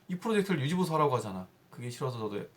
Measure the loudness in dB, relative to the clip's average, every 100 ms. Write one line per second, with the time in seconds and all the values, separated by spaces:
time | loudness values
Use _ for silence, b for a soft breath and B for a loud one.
0 | -10 -6 0 2 2 2 2 2 2 4
1 | 4 2 0 -8 -10 _ -20 -10 -10 -4
2 | -4 -2 -4 -4 -8